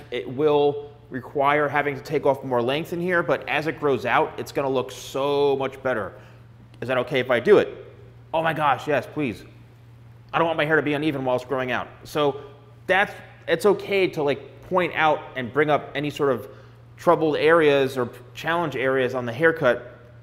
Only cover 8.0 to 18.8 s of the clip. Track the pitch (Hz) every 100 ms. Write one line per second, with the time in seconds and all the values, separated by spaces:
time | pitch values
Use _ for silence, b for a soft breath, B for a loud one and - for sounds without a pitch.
8 | - - - 160 165 156 147 131 - 143
9 | 113 - 143 95 - - - - - -
10 | - - - 147 165 160 151 160 139 147
11 | 156 135 131 127 - 135 127 117 92 -
12 | - 151 147 135 - - - - - 185
13 | 208 - - - - 170 208 196 - 196
14 | 180 - 147 135 - - - 185 170 -
15 | 156 147 - - 120 135 151 139 - 139
16 | 147 135 143 120 - B B B - -
17 | - 160 156 143 147 170 151 139 131 127
18 | 120 - - - 151 170 165 123